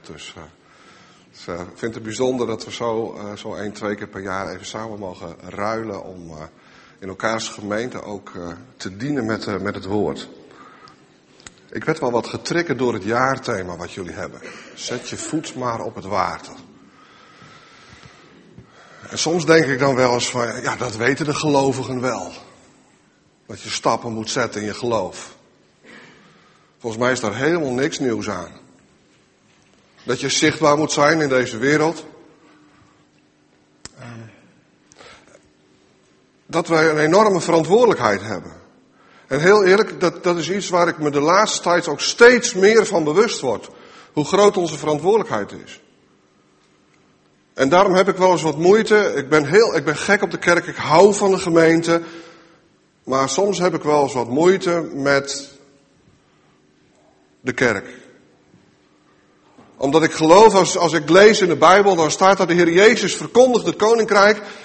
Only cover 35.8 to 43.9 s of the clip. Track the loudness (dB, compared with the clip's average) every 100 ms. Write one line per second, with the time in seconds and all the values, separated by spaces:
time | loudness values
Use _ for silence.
35.8 | _ _ _ _ _ _ -8 -4 0 2
36.8 | 2 2 2 4 4 2 0 0 4 4
37.8 | 4 2 0 0 -4 -10 -12 -20 -20 _
38.8 | _ _ _ _ -6 0 4 4 6 4
39.8 | 2 -2 -4 -2 -2 -2 -2 -6 -2 0
40.8 | 0 0 -2 0 2 2 2 -2 0 0
41.8 | -2 -6 -4 6 8 8 2 2 4 4
42.8 | 2 0 0 2 0 0 -4 -6 -8 -20
43.8 | -20